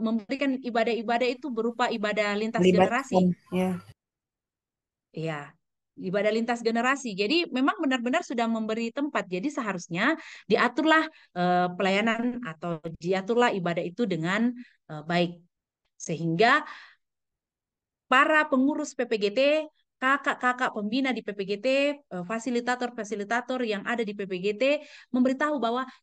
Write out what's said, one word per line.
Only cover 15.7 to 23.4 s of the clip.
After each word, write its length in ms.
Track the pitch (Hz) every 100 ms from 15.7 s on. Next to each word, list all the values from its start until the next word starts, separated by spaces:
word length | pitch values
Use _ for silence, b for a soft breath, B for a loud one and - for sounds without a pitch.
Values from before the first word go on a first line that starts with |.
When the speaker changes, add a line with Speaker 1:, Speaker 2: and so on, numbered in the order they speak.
| _ _ -
Speaker 1:
Sehingga 640 | - 156 165 165 226 285 294 B B B _ _ _ _ _ _ _ _ _ _ -
para 400 | 262 294 311 302
pengurus 480 | 262 269 302 294 -
P 80 | 233
P 160 | 220
G 40 | 202
T, 100 | 262 277 311 311 _ _ -
kakak-kakak 720 | 262 269 277 - 247 247 254
pembina 400 | 220 208 247 269
di 80 | 226
P 80 | 220 202
P 80 | 190
G 80 | 202
T, 60 | 254 269 285
eh, 300 | 285 - 180 175
fasilitator-fasilitator 1400 | 226 254 240 240 247 240 233 208 208 202 233